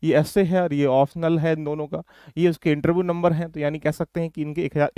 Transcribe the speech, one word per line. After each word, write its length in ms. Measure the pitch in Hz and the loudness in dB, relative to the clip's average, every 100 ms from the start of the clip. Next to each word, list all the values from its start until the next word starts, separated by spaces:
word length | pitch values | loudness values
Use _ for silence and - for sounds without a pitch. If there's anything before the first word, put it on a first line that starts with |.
ये 100 | 160 | 2
ऐसे 280 | 139 156 208 | 2 2 0
है 200 | 185 185 | 2 2
और 120 | 175 | 0
ये 120 | 143 139 | 2 2
ऑप्शनल 520 | 131 139 170 165 165 | 4 2 0 -2 0
है 140 | 160 | 0
इन 120 | 156 | -2
दोनों 220 | 147 151 151 | -4 -8 -8
का, 160 | - - _ - - | -10 -12 _ -14 0
ये 100 | 175 | 0
उसके 240 | 160 170 | 0 0
इंटरव्यू 300 | 147 160 175 | 0 2 0
नंबर 300 | 180 170 175 | 0 0 0
हैं, 180 | 165 170 | 0 -4
तो 100 | 160 | -6
यानी 180 | 147 151 | -4 -2
कह 120 | 151 | -4
सकते 300 | 151 165 175 | -4 -6 -6
हैं 100 | 165 | -6
कि 120 | 160 | -6
इनके 200 | 151 151 | -6 -4
एक 140 | 156 151 | -4 0
हज़ार, 140 | 147 | 0